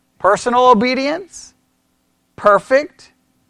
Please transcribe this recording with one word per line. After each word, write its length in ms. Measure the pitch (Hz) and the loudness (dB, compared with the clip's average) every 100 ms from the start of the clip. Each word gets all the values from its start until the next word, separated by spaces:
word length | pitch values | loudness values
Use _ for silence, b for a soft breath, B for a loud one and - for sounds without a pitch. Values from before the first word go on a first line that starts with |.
| _ _ | _ _
personal 460 | 180 202 247 247 254 | -2 0 -2 0 2
obedience, 880 | 220 247 262 277 330 370 - - _ _ _ _ _ _ _ _ - | 2 2 -2 -4 -8 -12 -20 -20 _ _ _ _ _ _ _ _ -4
perfect, 760 | 208 202 - 269 302 _ - _ _ _ _ | 0 0 0 -2 -2 _ -20 _ _ _ _